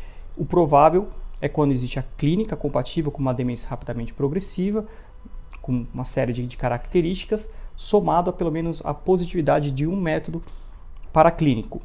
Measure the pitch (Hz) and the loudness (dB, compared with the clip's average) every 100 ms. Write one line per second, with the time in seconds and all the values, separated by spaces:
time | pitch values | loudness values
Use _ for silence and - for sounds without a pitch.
0 | - - - - 131 170 160 143 156 180 | -10 -12 -10 -6 0 4 6 8 8 6
1 | 208 - - - 143 156 147 127 123 139 | 0 -6 -8 -4 -4 2 2 2 0 -4
2 | - - 143 185 220 160 143 135 131 170 | -6 -2 2 2 0 -2 -2 -2 -2 -2
3 | 143 - 131 120 123 120 - 131 - 117 | -2 0 -2 0 -2 -4 -6 -8 -6 -6
4 | 113 - 139 175 190 - 190 214 208 - | -6 -2 -2 0 -4 -2 0 0 -4 -10
5 | - - - - - - - 123 117 123 | -16 -16 -14 -14 -14 -10 -4 -2 -2 -8
6 | 123 - 127 120 123 - 127 120 - 180 | -6 -2 0 -2 -4 -2 -2 -2 0 2
7 | 165 185 - 208 - - - - - 208 | 2 0 -2 -4 -4 -12 -12 -10 2 2
8 | 165 160 175 180 170 156 165 165 151 143 | 4 2 2 0 0 0 -2 -4 -4 -4
9 | - 185 175 180 143 147 147 135 151 196 | 2 2 2 0 2 2 2 0 0 0
10 | 170 160 156 165 - - - - - - | 0 -2 -2 -6 -8 -12 -14 -14 -14 -14
11 | - 156 165 165 151 117 - - | 0 6 8 8 2 2 0 -8